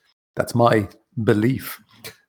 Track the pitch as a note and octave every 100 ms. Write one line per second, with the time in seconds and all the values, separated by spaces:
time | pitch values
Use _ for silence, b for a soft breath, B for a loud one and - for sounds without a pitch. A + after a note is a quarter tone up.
0 | b _ _ - - A#2 A#2 A2 F#2+ -
1 | _ A#2+ G#2+ G#2 A#2+ A#2+ - - B B
2 | B B